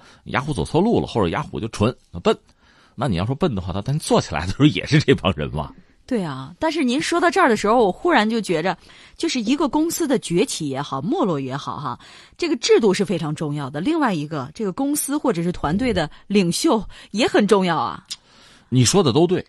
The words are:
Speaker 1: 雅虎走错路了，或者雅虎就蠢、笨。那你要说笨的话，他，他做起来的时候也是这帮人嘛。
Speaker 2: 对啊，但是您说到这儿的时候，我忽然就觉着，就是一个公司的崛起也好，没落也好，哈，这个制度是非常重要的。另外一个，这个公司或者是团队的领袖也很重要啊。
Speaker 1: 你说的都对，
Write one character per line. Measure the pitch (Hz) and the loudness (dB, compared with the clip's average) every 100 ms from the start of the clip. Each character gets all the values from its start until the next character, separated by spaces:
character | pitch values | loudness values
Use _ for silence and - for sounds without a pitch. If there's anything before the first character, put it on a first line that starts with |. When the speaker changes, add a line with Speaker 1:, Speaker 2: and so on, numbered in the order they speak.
| - - | -8 -20
Speaker 1:
雅 | - 110 | -6 -4
虎 | 143 | -2
走 | 131 | -4
错 | - 151 | 0 2
路 | 220 135 | 2 2
了， | 67 | 0
或 | 120 | 0
者 | 87 | 0
雅 | 92 | 0
虎 | - 69 | -4 -8
就 | 113 | -6
蠢、 | - 107 - _ 85 | 0 0 0 _ -2
笨。 | 214 226 _ _ _ _ _ | 0 0 _ _ _ _ _
那 | - 135 | -6 -2
你 | 85 | 0
要 | 107 | -2
说 | |
笨 | 135 180 | 0 -2
的 | 98 | -2
话， | 87 | -4
他， | 92 | -6
他 | 127 147 | -4 -4
做 | - - | 2 0
起 | - | 2
来 | 73 90 | -4 -4
的 | |
时 | - | 4
候 | |
也 | 143 - - | 4 4 2
是 | 147 | 2
这 | - | 4
帮 | 113 90 | 4 2
人 | 78 71 | -2 -4
嘛。 | 78 69 - _ _ - | -4 -6 -12 _ _ -6
Speaker 2:
对 | 233 | -4
啊， | 165 131 135 175 | -4 -8 -12 -4
但 | 320 | -2
是 | 311 | 0
您 | 254 269 | 0 0
说 | - 339 | 0 0
到 | 349 | 2
这 | 381 | 4
儿 | 311 | 2
的 | 214 | 2
时 | 202 | 2
候， | 247 | 4
我 | 202 | 2
忽 | - 349 | 0 2
然 | 277 214 | 2 2
就 | 233 | 0
觉 | 196 160 | -2 -2
着， | 185 160 - - - - | -2 -6 -12 -20 -20 -6
就 | 330 | -4
是 | 254 | -2
一 | 208 294 | 0 0
个 | 285 | 0
公 | 302 330 | 0 0
司 | - 294 | -2 0
的 | 233 | 0
崛 | - 170 269 | 0 0 0
起 | - 147 | -4 -6
也 | 131 | -6
好， | 147 135 | -6 -6
没 | 170 370 | -4 0
落 | 214 143 | 0 -2
也 | 131 135 | -4 -8
好， | 131 101 | -8 -8
哈， | 139 120 - - - - | -8 -10 -16 -20 -20 -6
这 | 349 | -4
个 | 294 | -2
制 | - 427 | 2 4
度 | 214 | 4
是 | 180 | 2
非 | 190 170 | 0 -2
常 | 151 | -4
重 | 151 156 | -4 -4
要 | 147 135 | -4 -6
的。 | 151 | -4
另 | 220 330 | -2 0
外 | 254 | 0
一 | 165 147 | -2 -4
个， | 156 151 | -8 -8
这 | - | -6
个 | 202 | -6
公 | 180 277 | -4 -4
司 | 302 - 285 | -4 -4 -2
或 | 277 | 0
者 | 170 | 0
是 | 175 | -2
团 | - 143 196 | -2 -2 0
队 | 254 | 0
的 | 185 147 - - | -2 -4 -8 0
领 | 202 175 | 2 2
袖 | - 330 233 170 - - | 2 2 0 -2 -12 -8
也 | 202 330 | -2 2
很 | 285 | 2
重 | 208 202 185 | 4 4 4
要 | 151 | 0
啊。 | 117 71 - - _ - - - _ | -4 -6 -14 -18 _ -20 -20 -20 _
Speaker 1:
你 | 127 | 2
说 | 117 190 | 4 4
的 | 151 | 4
都 | 123 175 | 4 4
对， | 180 | 2